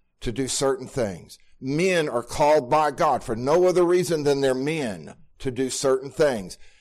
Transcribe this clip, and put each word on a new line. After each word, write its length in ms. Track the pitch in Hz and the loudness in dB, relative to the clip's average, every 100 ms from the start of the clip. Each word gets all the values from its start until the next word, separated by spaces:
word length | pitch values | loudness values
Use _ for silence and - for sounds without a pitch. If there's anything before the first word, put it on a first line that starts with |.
| _ _ | _ _
to 100 | - | -6
do 160 | 113 127 | -4 -4
certain 400 | - 139 131 127 | 0 0 -2 -4
things. 500 | 139 107 85 - - _ - | -4 -4 -6 -16 -20 _ -12
Men 480 | 131 147 190 175 151 | -6 -2 0 0 0
are 160 | 117 | -4
called 460 | - - 147 156 127 | -6 0 4 4 4
by 220 | 151 151 | 2 2
God 340 | 139 160 120 - | 0 0 0 -2
for 100 | 113 | -4
no 300 | 127 170 180 | 2 4 4
other 180 | 180 | 4
reason 400 | 170 180 160 160 | 4 2 2 0
than 160 | 143 139 | 2 2
they're 140 | 135 | 2
men 640 | 127 143 160 123 87 76 - - _ | 0 -2 -4 -4 -8 -14 -20 -20 _
to 120 | - | -8
do 180 | 127 131 | -4 -4
certain 400 | - 135 131 135 | -2 0 0 -2
things. 480 | - 151 113 90 - - _ | 0 0 0 -8 -14 -20 _